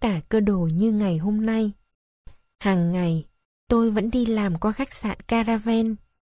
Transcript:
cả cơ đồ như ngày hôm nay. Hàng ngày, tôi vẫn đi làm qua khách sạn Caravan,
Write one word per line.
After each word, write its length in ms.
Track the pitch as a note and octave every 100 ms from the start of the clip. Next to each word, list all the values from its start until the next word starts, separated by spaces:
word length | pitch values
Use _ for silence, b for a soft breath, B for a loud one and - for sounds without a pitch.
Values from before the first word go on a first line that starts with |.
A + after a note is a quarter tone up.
cả 200 | A3+ E3+ -
cơ 120 | A3
đồ 280 | G#3 G3 E3
như 200 | E3 A3
ngày 260 | G#3+ G3+ D#3+
hôm 280 | F#3 G#3+ A3
nay. 260 | A3+ G#3+ - _ _ _ _ - b _ -
Hàng 340 | G3+ F#3 E3+
ngày, 320 | F3+ F3 D#3+ - _ _ _ -
tôi 220 | A#3 A3+
vẫn 200 | G#3+ A3
đi 160 | B3+ A3+
làm 320 | A3 G3+ E3
qua 140 | G#3
khách 220 | G#3+ C#4
sạn 260 | - G#3 -
Caravan, 760 | - A3+ A3 A3+ A3 A3+ A3+ G#3+ _ _